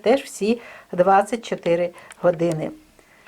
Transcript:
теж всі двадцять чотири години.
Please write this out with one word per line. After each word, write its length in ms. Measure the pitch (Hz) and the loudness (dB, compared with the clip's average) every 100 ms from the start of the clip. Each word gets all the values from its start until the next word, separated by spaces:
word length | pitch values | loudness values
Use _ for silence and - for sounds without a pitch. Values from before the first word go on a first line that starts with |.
теж 200 | 202 262 | 0 0
всі 380 | - - 202 233 - - - | 0 -6 -2 -2 -6 -20 -10
двадцять 520 | 180 180 196 208 233 | 0 4 4 2 -4
чотири 460 | - 180 175 170 175 - - - | -8 -6 -2 -2 -2 -8 -20 -4
години. 480 | 175 170 170 156 156 - _ _ _ _ | -2 0 -2 -2 -6 -12 _ _ _ _